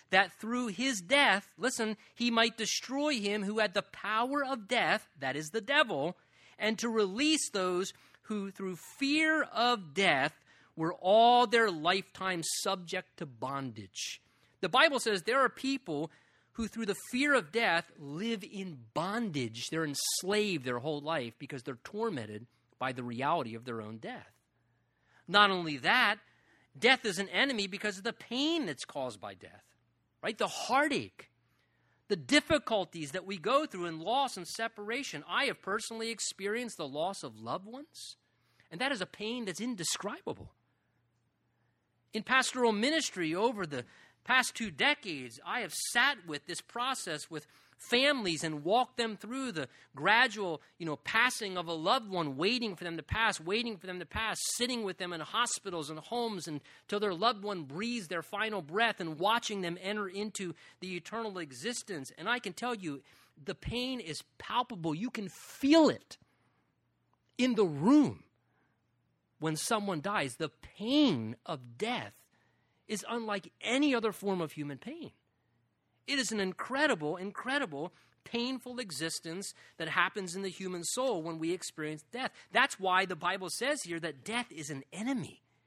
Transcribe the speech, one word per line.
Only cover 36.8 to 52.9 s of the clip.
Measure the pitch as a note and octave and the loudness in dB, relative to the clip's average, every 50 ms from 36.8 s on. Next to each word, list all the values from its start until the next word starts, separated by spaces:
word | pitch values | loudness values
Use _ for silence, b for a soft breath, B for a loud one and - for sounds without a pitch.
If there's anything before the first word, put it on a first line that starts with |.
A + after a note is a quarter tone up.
| E3 C#3 | -8 -6
loss | C3 D3 D#3+ F#3 G3 - - | -4 -2 -2 -2 -4 -6 -10
of | C3+ A2 G#2+ | -12 -12 -10
loved | A2 A2+ C3 F#3 F#3+ | -6 -6 -6 -6 -6
ones, | G#3 A#3 C4+ D4 - _ - - - - - b b b b b b b b b b | -10 -14 -16 -16 -18 _ -16 -16 -16 -18 -20 b b b b b b b b b b
and | E3 E3+ | -8 -4
that | B3 C#4 C#4 | -2 -2 -2
is | G#3+ | -2
a | F3+ | -4
pain | - - - G#3 A3 A#3 B3+ A#3 | -6 -6 -8 -6 -6 -4 -4 -4
that's | F#3+ F3 - | -6 -4 -4
indescribable. | G#3+ B3 B3 F#3 E3 - - - - F#3+ - - - - C#3 - - - - _ _ _ _ _ _ _ _ _ _ _ _ _ _ _ _ _ _ _ _ _ _ _ _ _ _ _ _ _ _ _ - | -4 -4 -4 -2 -2 -2 -2 -2 -4 -6 -8 -8 -8 -10 -10 -10 -12 -16 -18 _ _ _ _ _ _ _ _ _ _ _ _ _ _ _ _ _ _ _ _ _ _ _ _ _ _ _ _ _ _ _ -8
In | A3 G#3 | -8 0
pastoral | - B3 C4 A#3+ - - B3+ B3 A#3 G#3+ | 2 4 4 4 2 2 4 4 4 4
ministry | G3+ A3 C#4 D#4 D#4+ C#4 - - F#3+ F3 D#3 D#3+ | 4 2 2 2 2 0 0 -2 -2 -2 0 2
over | F3+ G#3+ B3 B3+ G#3 F#3+ | 2 2 2 2 0 -4
the | D#3 D3 C3 - B B B B B B B _ | -4 -4 -6 -8 B B B B B B B _
Past | - A#3+ B3+ B3 - - | 2 4 4 4 2 -2
two | - A#3 G#3 | -4 -6 -6
decades, | D#3 C3+ G#3 C4+ D4 D4 - G3+ D#3+ C#3 B2+ B2 A#2 - - | -2 2 2 2 2 2 -2 -6 -8 -6 -8 -10 -12 -14 -10
I | E3 G3+ B3 | -8 -6 -6
have | G#3+ E3+ - - - - - | -6 -6 -6 -6 -6 -2 2
sat | B3 B3 C#4 C#4+ A3+ F3 | 4 4 4 2 0 -4
with | E3+ D3+ C#3+ - | -6 -8 -6 -6
this | - F3 - | -8 -10 -10
process | - - - A#3 A#3+ C4 C4+ - - F#3+ D#3+ D3 - - | -10 -10 -8 -4 -4 -2 -2 -4 -4 -6 -6 -6 -6 -8
with | E3 D3+ - b b b b b b b | -8 -10 -10 b b b b b b b
families | - - - A#3+ C4 C#4+ C#4+ C4 G#3+ F#3 E3+ C#3+ - | -2 2 4 4 6 6 4 2 2 0 0 0 0
and | D#3+ D#3 D3+ D3 | -2 -2 -2 0
walked | E3+ G3+ B3 - - _ - | 4 4 4 4 2 _ -2
them | A#3 A3+ G#3+ | -2 -2 -2
through | F#3 - G#3 A#3+ C4+ C4+ B3+ G3 | -6 -10 -8 -6 -6 -6 -4 -4
the | D#3 C#3 B B B B B - | -6 -6 B B B B B -12
gradual, | - C#3+ F#3+ G#3+ A3+ B3+ B3+ G3+ A3 G3+ F3+ D#3+ C#3+ b b b b | 0 4 6 6 8 6 4 2 -2 -4 -4 -4 -6 b b b b
you | F3 | -6
know, | D#3+ D3+ | -6 -6
passing | - - - - A3 A#3 B3+ - - A3+ G3 F#3 | -6 -4 0 2 4 4 4 2 -2 -4 -4 -4
of | F3+ E3+ | -4 -4
a | E3 E3+ | -4 -4
loved | D#3+ D#3 F#3 A#3 C4 A3+ G#3 | -2 2 2 2 2 0 -2
one, | F#3+ F3+ E3 D3 C3+ | -2 -2 0 0 0
waiting | C3 E3 G3+ A#3+ B3 A#3 A3 F3+ | 0 0 0 2 0 -2 -4 -4
for | - F3 | -6 -6
them | F3 | -8